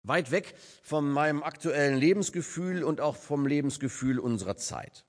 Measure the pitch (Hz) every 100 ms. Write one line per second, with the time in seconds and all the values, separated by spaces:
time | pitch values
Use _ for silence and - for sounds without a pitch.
0 | 104 160 131 175 - - - - - 151
1 | 143 143 151 147 151 - 165 147 143 135
2 | 151 202 185 175 - - 180 180 156 151
3 | 147 - - 147 139 147 139 - 131 -
4 | 127 123 123 113 92 98 - 60 52 -